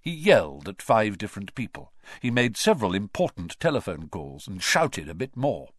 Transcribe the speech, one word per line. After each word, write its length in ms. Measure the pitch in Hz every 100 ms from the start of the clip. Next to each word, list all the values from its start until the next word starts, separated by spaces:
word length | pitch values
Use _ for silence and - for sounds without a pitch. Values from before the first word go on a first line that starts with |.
He 120 | -
yelled 560 | 165 170 151 80 71 76
at 120 | 98
five 380 | - 117 107 98
different 380 | 107 - 98 -
people. 360 | 117 - - - - -
He 100 | 127
made 260 | 120 120 107
several 380 | - 196 104
important 640 | 92 202 - 180 - - -
telephone 500 | 165 139 - 78 78
calls 380 | - 71 69 -
and 160 | 95
shouted 460 | - - 160 - 78
a 60 |
bit 220 | 82 131 -
more. 340 | 139 95 64